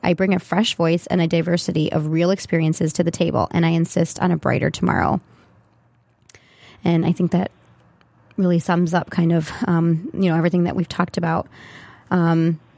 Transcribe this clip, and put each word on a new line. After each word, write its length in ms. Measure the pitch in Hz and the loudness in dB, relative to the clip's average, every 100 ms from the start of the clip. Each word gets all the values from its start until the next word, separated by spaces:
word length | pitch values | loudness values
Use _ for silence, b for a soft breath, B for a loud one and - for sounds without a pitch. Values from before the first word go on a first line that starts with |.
I 100 | - | -2
bring 180 | 175 190 | 0 0
a 60 | 180 | 0
fresh 380 | - 185 226 - | 0 -2 0 0
voice 320 | 165 170 - | 0 0 0
and 120 | 180 | -2
a 60 | 165 | 0
diversity 640 | 170 165 180 - 156 151 | 0 0 -2 0 -2 0
of 220 | 156 151 | -2 -2
real 180 | 160 175 | 0 0
experiences 600 | 196 - 170 156 156 156 | 0 0 0 0 0 -2
to 80 | - | 0
the 80 | 170 | -2
table, 380 | - 165 - - | 0 -2 0 0
and 160 | 175 165 | 0 2
I 40 | |
insist 500 | 165 165 175 165 - | 2 0 -2 -2 -2
on 100 | 175 | -2
a 60 | 165 | 0
brighter 340 | - - 139 | 0 0 -2
tomorrow." 500 | - - - 85 - _ b b b _ _ _ _ _ _ _ b b b b b | -2 -2 0 0 -2 _ b b b _ _ _ _ _ _ _ b b b b b
And 200 | 175 170 | 0 2
I 60 | 165 | 2
think 220 | 175 175 | 0 0
that 180 | 175 185 _ _ _ _ _ _ _ _ - | 0 -2 _ _ _ _ _ _ _ _ -2
really 240 | 180 170 | 2 2
sums 340 | - 175 175 | 2 0 2
up 160 | 175 - | 0 -2
kind 220 | - 170 | 0 2
of, 180 | 170 156 - - | 2 -2 -6 -2
um, 420 | 170 165 160 233 | 2 2 0 -2
you 160 | - 185 | -2 0
know, 60 | 165 | 2
everything 280 | 165 175 | 2 0
that 120 | 175 185 | 0 -2
we've 120 | 165 | -4
talked 280 | - - - | -2 -2 -2
about. 320 | 170 165 - B B B B B B | -2 -2 -6 B B B B B B
Um, 480 | 180 170 165 165 160 _ | 0 2 2 2 -2 _